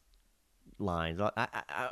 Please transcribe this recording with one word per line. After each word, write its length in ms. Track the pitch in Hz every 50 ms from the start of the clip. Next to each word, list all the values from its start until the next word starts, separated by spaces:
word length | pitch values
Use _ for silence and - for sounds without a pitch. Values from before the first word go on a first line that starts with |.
| _ _ - - _ _ _ _ _ _ _ _ - - - -
lines. 420 | 104 95 87 85 80 80 82 87
I, 100 | 104 107 - -
I, 100 | 120 - -
I, 360 | 107 - - 71 90 127 -